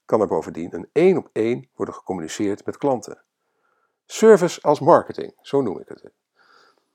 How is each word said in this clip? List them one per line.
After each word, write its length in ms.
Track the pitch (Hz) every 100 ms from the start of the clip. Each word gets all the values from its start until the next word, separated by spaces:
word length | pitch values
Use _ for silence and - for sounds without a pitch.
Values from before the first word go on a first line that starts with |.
kan 160 | - 117
er 60 | 92
bovendien 480 | 90 87 80 85
een 140 | 85 -
één-op-één 760 | 147 185 156 - - 110 131 135
worden 200 | - 98
gecommuniceerd 680 | - - 92 78 - 101 104
met 120 | - -
klanten. 460 | 143 123 - - _ _ _ _ _ _ _ _ -
Service 560 | - 220 196 165 -
als 180 | 147 147
marketing, 540 | 139 143 - - - -
zo 180 | - 139
noem 200 | 117 76
ik 80 | -
het. 220 | - - _ _ _ _ _ _ _ _